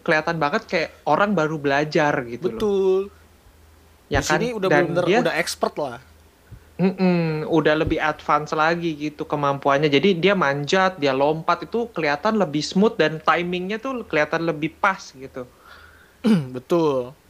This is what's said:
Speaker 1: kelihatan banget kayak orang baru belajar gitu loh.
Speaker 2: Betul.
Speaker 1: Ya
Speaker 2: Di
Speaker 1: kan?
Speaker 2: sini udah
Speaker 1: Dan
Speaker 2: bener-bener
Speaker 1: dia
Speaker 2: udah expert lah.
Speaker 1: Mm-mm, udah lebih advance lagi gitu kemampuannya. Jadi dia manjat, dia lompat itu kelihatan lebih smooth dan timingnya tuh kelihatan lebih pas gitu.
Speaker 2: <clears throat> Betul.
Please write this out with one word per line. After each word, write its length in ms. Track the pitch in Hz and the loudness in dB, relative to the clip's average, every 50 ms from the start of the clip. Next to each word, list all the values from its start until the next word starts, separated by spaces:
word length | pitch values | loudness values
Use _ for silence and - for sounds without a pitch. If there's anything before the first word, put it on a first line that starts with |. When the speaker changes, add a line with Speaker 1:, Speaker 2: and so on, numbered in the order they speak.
| - | -2
Speaker 1:
kelihatan 320 | - 165 156 156 170 170 | 0 0 0 0 -2 -2
banget 320 | 160 147 143 175 220 - - | 0 -2 0 -2 -2 -4 -2
kayak 220 | 196 170 151 - - - - - | -2 -2 -2 -4 -8 -6 0 2
orang 240 | 147 156 202 208 | 2 4 4 2
baru 240 | 208 170 156 151 160 | 2 0 0 0 -2
belajar 560 | 151 139 143 139 143 156 151 151 170 151 147 147 147 123 117 | -2 0 0 2 2 0 0 2 2 2 2 0 -2 -4 -6
gitu 240 | 120 - 160 185 | -8 -6 -6 -6
loh. 0 | |
Speaker 2:
Betul. 480 | 220 220 220 208 202 196 196 190 190 190 196 202 - - - - _ _ _ - _ - - - - - - - _ _ _ | -4 -2 -2 0 2 2 2 2 2 0 0 -4 -10 -20 -20 -20 _ _ _ -20 _ -20 -20 -20 -20 -20 -20 -20 _ _ _
Speaker 1:
Ya 140 | - 147 139 | -2 -2 -2
Speaker 2:
Di 20 | |
Speaker 1:
kan? 160 | - - 156 160 | 0 2 0 0
Speaker 2:
sini 140 | 220 247 | 0 -2
udah 160 | 240 214 190 185 | -4 -2 0 2
Speaker 1:
Dan 80 | 160 | 4
Speaker 2:
bener-bener 320 | 143 156 151 165 175 170 165 | 4 2 2 0 0 2 2
Speaker 1:
dia 120 | 190 240 233 | 2 2 2
Speaker 2:
udah 100 | 165 143 | 0 0
expert 400 | 156 170 - - - - 220 - - | -2 -4 -4 -4 -4 -4 -4 -4 -4
lah. 180 | 151 131 117 120 - - - _ _ _ _ _ _ - - - - - _ | -6 -6 -8 -12 -18 -20 -20 _ _ _ _ _ _ -20 -20 -20 -20 -14 _
Speaker 1:
Mm-mm, 720 | - 175 196 185 190 185 185 175 175 165 160 156 156 151 - | -2 -2 -2 0 2 2 2 2 2 0 -2 -2 -4 -2 0
udah 240 | 160 160 147 156 | 2 2 4 4
lebih 240 | 151 156 160 151 156 | 2 2 0 -2 -2
advance 560 | 151 156 151 151 - - - 151 147 151 151 | -2 -2 -2 -4 -4 -2 0 0 0 0 -2
lagi 400 | 165 156 151 160 175 175 170 170 | -2 0 2 0 0 0 -2 -6
gitu 320 | 156 143 147 151 151 - 156 | -6 -4 -8 -8 -8 -8 -8
kemampuannya. 640 | - 151 147 143 139 139 135 - 143 139 139 156 156 | -6 -4 -2 0 0 -2 0 0 2 2 2 2 2
Jadi 320 | 139 139 143 202 190 165 | 2 4 4 4 2 2
dia 160 | 160 190 202 | 2 2 2
manjat, 640 | 190 160 139 139 143 143 139 190 190 185 185 185 165 | 2 2 0 0 -2 -2 0 2 2 2 2 0 0
dia 160 | 143 139 131 | -2 0 2
lompat 480 | 135 139 151 160 160 160 - 170 170 160 | 2 2 0 0 0 0 -2 -2 -2 -4
itu 240 | - - 233 240 233 | -6 -4 -4 -4 -4
kelihatan 480 | - 180 156 147 143 147 - 214 220 | -6 -4 -2 -2 -2 0 0 0 0
lebih 240 | 214 185 156 143 151 | 0 0 0 -2 -4
smooth 400 | 151 - - 185 208 226 220 - | -4 0 2 2 2 2 4 2
dan 160 | 156 156 160 | 0 0 0
timingnya 640 | 156 - - 156 170 175 175 180 180 180 185 214 220 | -2 0 0 0 2 0 -2 -4 -6 -4 -6 -6 -6
tuh 240 | - 269 262 240 214 | -6 -6 -8 -8 -8
kelihatan 400 | - - 151 151 151 - 165 165 | -4 0 0 0 0 -2 -2 -2
lebih 320 | 165 160 151 151 156 - | -2 -4 -4 -4 -8 -6
pas 240 | - - 202 190 - - - - | -2 -2 -2 -2 -2 -10 -18 -18
gitu. 320 | 131 131 135 - 135 123 123 _ _ - - - - - - - - - _ _ _ | -18 -18 -16 -14 -14 -14 -16 _ _ -20 -20 -20 -20 -20 -20 -20 -20 -20 _ _ _
Speaker 2:
<clears throat> 320 | - 220 220 170 139 127 127 | 2 2 2 2 2 -2 -8
Betul. 600 | 127 127 - 175 170 165 151 139 127 123 123 147 _ _ | -10 -4 0 2 2 2 2 2 0 -2 -6 -10 _ _